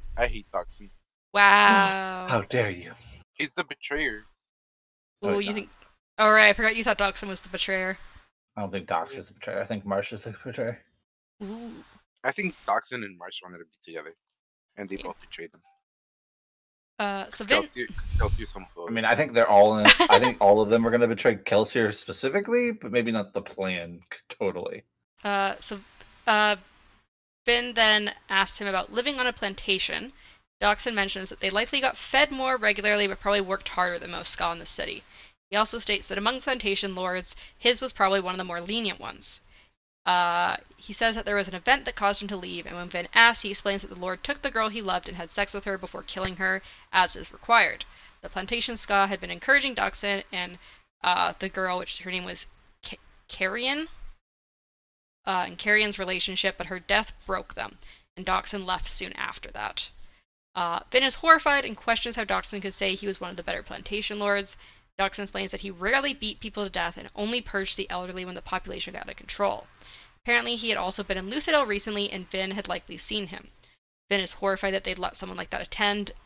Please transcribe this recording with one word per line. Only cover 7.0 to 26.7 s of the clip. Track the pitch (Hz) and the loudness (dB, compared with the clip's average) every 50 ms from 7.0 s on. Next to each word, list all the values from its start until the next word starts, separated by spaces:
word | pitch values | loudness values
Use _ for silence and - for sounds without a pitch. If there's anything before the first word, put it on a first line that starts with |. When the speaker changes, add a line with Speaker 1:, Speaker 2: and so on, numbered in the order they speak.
| 202 196 190 - - 202 | 2 0 0 -2 -6 -8
Speaker 2:
was | 190 180 | -8 -8
the | - - | -8 -10
betrayer. | 180 185 - - 190 190 185 185 196 - - - - - - _ _ _ _ _ _ | -6 -6 -4 -2 -2 -2 -2 -2 -4 -6 -10 -18 -20 -20 -20 _ _ _ _ _ _
Speaker 3:
I | - 104 | -8 -8
don't | 95 | -6
think | 92 98 87 | -6 -8 -4
Dox | - 92 82 - - - | -2 -2 -2 -2 -4 -8
is | - - - | -12 -14 -16
the | - | -18
betrayer. | _ - - 98 98 | _ -10 -6 -4 -4
I | 98 | -4
think | - 113 101 98 | -4 -6 -6 -4
Marsh | 101 98 98 101 - 117 | -2 -2 -2 -2 -4 -8
is | 101 - | -12 -12
the | 117 107 - - | -12 -14 -12 -12
betrayer. | 127 117 - 120 110 117 - - _ _ _ _ _ _ _ _ _ _ _ 208 | -12 -8 -6 -6 -6 -6 -10 -14 _ _ _ _ _ _ _ _ _ _ _ -12
Speaker 2:
Ooh. | 190 214 233 233 233 226 - - - - - _ _ _ _ - | -12 -12 -12 -14 -14 -16 -18 -20 -20 -20 -20 _ _ _ _ -6
Speaker 1:
I | 127 143 | -6 -4
think | - 196 185 - - - | -2 -4 -6 -6 -6 -4
Dockson | - 101 113 - - 127 123 107 | -2 -2 -2 -2 -4 -8 -10 -10
and | 101 95 | -12 -12
Marsh | 87 87 92 90 - 92 | -16 -16 -14 -14 -14 -16
wanted | 90 90 85 | -16 -18 -18
to | 82 | -20
be | 80 _ _ _ 87 82 | -20 _ _ _ -14 -12
together, | 80 76 78 80 _ _ _ _ _ _ _ _ _ _ _ _ | -12 -12 -14 -16 _ _ _ _ _ _ _ _ _ _ _ _
and | - 101 90 | -14 -10 -10
they | 95 | -10
Speaker 2:
Yeah. | 98 - | -10 -10
Speaker 1:
both | 87 87 - | -10 -12 -14
betrayed | - - - - 85 80 - | -16 -18 -16 -14 -14 -16 -18
them. | 85 _ _ _ _ _ _ _ _ _ _ _ _ _ _ _ _ _ _ _ _ _ _ _ _ _ _ _ - | _ _ _ _ _ _ _ _ _ _ _ _ _ _ _ _ _ _ _ _ _ _ _ _ _ _ _ _ -4
Speaker 2:
Uh, | 214 202 196 196 196 - | -4 -4 -4 -4 -6 -8
so | - - 220 | -8 -8 0
Speaker 1:
'Cause | |
Speaker 2:
Vin | 202 269 302 302 | 2 2 2 2
Speaker 1:
Kelsier, | 302 - - - - - | 0 -6 -8 -8 -8 -8
'cause | - - - - | -8 -6 -2 0
Kelsier | - 110 101 - - 113 | 2 2 2 2 0 -2
is | - - | -6 -10
homophobic. | 98 92 - - 87 85 87 | -12 -14 -14 -12 -12 -8 -4
Speaker 3:
I | |
mean, | 113 113 110 | -2 0 2
I | 110 120 | 4 4
think | 120 151 139 117 | 4 2 4 4
they're | 117 113 - | 6 6 10
all | 104 101 101 107 107 107 | 10 12 12 10 10 8
in, | 104 | 10
I | 101 - - 349 - - - | 10 10 10 8 8 8 8
Speaker 2:
<laughs> | |
Speaker 3:
think | 123 127 120 - | 8 4 4 4
all | 104 98 104 107 110 | 6 8 8 8 8
of | 101 | 6
them | 113 117 113 | 6 4 6
are | 113 | 4
gonna | 113 117 120 | 4 4 4
betray | 113 113 98 - 127 110 | 4 4 2 2 2 2
Kelsier | 98 - - 98 104 110 - - 127 113 104 104 | 2 0 2 4 4 4 4 2 2 2 2 0
specifically, | - - - 87 - - 135 139 202 202 226 233 247 247 240 226 | -2 -8 -10 -8 -4 -2 0 0 0 0 2 2 2 2 0 -2
but | 226 - 120 | -4 -6 -2
maybe | 101 123 113 - 113 | 0 0 2 2 0
not | 107 101 98 - | -2 -2 -4 -6
the | 98 - | -8 -8
plan | - - - 98 92 92 87 85 85 87 85 85 _ - | -8 -6 -4 -4 -2 -2 -4 -6 -8 -12 -16 -16 _ -18
c-, | - - - | -18 -18 -20
totally. | - - 110 95 87 90 - - - 104 - _ _ _ _ _ _ _ - | -8 -4 -4 -2 -2 -4 -6 -8 -8 -10 -14 _ _ _ _ _ _ _ -6
Speaker 2:
Uh, | 208 202 196 196 196 - - | -2 -2 0 0 -2 -2 -4
so, | - - 214 196 202 - - - - - - - _ | -6 -8 -8 -10 -12 -18 -20 -20 -20 -20 -20 -4 _
uh, | - 220 214 214 208 208 190 - _ | 2 4 4 4 4 2 0 -4 _